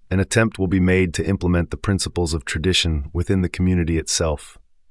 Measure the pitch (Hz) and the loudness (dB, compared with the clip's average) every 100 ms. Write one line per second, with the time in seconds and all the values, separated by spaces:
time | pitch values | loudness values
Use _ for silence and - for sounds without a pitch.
0 | - 92 95 120 113 - 95 95 92 92 | -4 -2 0 2 0 0 0 2 4 4
1 | 92 - 82 98 90 87 85 76 - 95 | 2 0 -2 0 2 0 0 -4 -2 -2
2 | - - 85 80 - 82 82 90 85 78 | -2 -2 -2 -2 -4 -2 0 0 0 -2
3 | 69 85 87 98 87 - 92 90 82 80 | -4 -4 0 0 0 0 2 2 2 -2
4 | - - 82 73 - - _ _ _ | -2 -2 0 -2 -8 -20 _ _ _